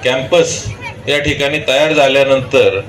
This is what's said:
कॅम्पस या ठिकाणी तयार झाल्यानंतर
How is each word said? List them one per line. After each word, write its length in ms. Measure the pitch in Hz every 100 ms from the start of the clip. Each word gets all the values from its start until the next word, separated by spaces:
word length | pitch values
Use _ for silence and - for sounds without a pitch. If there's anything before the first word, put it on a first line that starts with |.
कॅम्पस 500 | 123 135 - 175 - - - - 494 - -
या 100 | 143
ठिकाणी 400 | 147 139 143 151 151
तयार 240 | 131 156
झाल्यानंतर 880 | 151 135 135 135 135 127 139 104 95